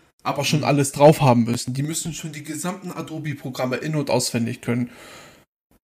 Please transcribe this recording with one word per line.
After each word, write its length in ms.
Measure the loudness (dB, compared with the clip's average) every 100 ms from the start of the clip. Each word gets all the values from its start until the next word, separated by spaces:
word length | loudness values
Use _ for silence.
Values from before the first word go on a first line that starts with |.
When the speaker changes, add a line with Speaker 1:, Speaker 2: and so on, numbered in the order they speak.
| _ _
Speaker 1:
aber 200 | -8 -4
schon 160 | 0 0
Speaker 2:
Mhm. 40 |
Speaker 1:
alles 260 | 2 2 2
drauf 280 | 6 8 8
haben 240 | 6 6
müssen. 300 | 4 0 -4
Die 80 | -6
müssen 320 | -6 -6 -8
schon 180 | -10 -12
die 100 | -14
gesamten 480 | -12 -8 -8 -8 -10
Adobe-Programme 840 | -10 -10 -8 -8 -8 -8 -4 -4 -2
in- 180 | -2 -4
und 140 | 0
auswendig 500 | 0 0 -2 -2 -4
können. 300 | -4 -2 -2 -8 -20 -20 -20 -20 _ _ _ _